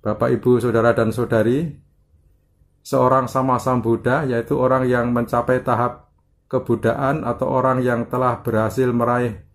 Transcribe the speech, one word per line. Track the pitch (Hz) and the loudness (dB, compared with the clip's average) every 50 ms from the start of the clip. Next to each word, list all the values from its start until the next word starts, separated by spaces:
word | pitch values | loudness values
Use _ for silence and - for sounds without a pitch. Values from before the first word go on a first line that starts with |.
Bapak, | _ 101 107 - 123 123 131 | _ -6 -2 -2 0 0 0
Ibu, | 107 - 123 123 120 113 | 0 2 2 2 4 2
Saudara, | 123 107 113 110 117 117 - | 0 0 2 2 2 2 2
dan | 117 113 107 | 0 0 0
Saudari, | 117 120 - 120 113 107 110 123 139 170 160 - - _ _ _ _ _ _ _ _ _ _ _ _ _ _ _ _ _ _ _ _ | -2 -2 0 0 2 2 2 0 0 -2 -6 -8 -12 _ _ _ _ _ _ _ _ _ _ _ _ _ _ _ _ _ _ _ _
seorang | _ - - 135 123 127 135 131 127 117 | _ -4 0 2 2 4 4 2 0 0
Sama | - 131 131 131 127 120 | -2 -2 0 0 0 0
Sambuddha, | - 131 127 123 107 113 117 110 - 123 127 147 160 | 0 0 -2 0 2 0 0 0 0 0 0 0 0
yaitu | 131 123 117 113 - 147 135 | -2 -2 -4 -2 -2 -2 0
orang | 127 131 131 131 127 127 | 2 2 2 2 2 2
yang | 123 120 117 120 120 | 0 0 0 0 0
mencapai | 120 120 113 - 120 117 - 127 127 | -2 -2 0 -2 -2 0 0 0 0
tahap | - - 120 110 120 120 - - - _ _ _ _ _ _ _ _ _ | 0 0 0 0 0 -2 -4 -8 -20 _ _ _ _ _ _ _ _ _
kebuddhaan | - 131 - - 120 110 - 110 117 139 139 131 143 156 | -4 -4 0 0 -2 0 2 -2 0 0 0 -2 -2 -2
atau | - 117 123 110 127 - 135 | -2 -4 -4 -2 -2 -2 0
orang | 131 123 131 131 127 127 | 2 2 2 2 2 0
yang | 123 120 117 117 - | 0 0 -2 -4 -4
telah | - 123 127 127 120 117 | -4 -2 0 0 -2 -2
berhasil | - 120 110 107 110 107 95 - 131 123 | -4 -2 0 0 0 0 0 0 0 0
meraih | 120 120 120 117 120 123 123 120 104 95 - _ | 2 0 0 0 0 0 -2 -4 -6 -8 -16 _